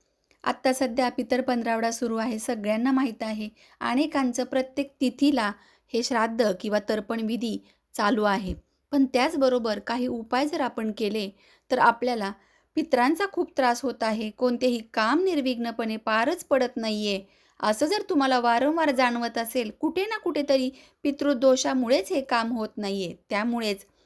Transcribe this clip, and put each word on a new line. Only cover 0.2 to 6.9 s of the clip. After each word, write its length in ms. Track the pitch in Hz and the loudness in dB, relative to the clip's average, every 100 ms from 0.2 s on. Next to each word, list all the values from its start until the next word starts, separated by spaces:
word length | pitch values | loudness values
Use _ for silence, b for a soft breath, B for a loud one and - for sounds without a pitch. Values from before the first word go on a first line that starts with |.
| _ b | _ b
आत्ता 300 | - 247 262 | -6 0 0
सध्या 360 | 262 262 233 247 | 2 0 0 0
पितर 320 | 247 226 247 | 0 -2 0
पंधरावडा 500 | 240 247 233 226 226 | 0 0 0 0 -2
सुरू 260 | 233 233 226 | -2 -2 -2
आहे, 220 | 226 220 | -2 -4
सगळ्यांना 520 | - 233 208 220 247 | -4 -4 -2 0 2
माहीत 320 | 262 262 220 | 2 0 -2
आहे. 260 | 220 214 214 b b b | -6 -6 -8 b b b
अनेकांचं 640 | 240 247 311 294 262 247 | -2 0 0 0 0 -2
प्रत्येक 500 | 247 269 262 - 277 - | -2 -2 -2 -4 -6 0
तिथीला 500 | 254 240 277 269 208 208 b b b | -2 2 2 4 0 -4 b b b
हे 100 | 226 | -4
श्राद्ध 480 | 240 240 226 226 214 185 | 0 0 0 2 0 0
किंवा 200 | 214 208 | 0 -2
तर्पण 320 | 208 | 0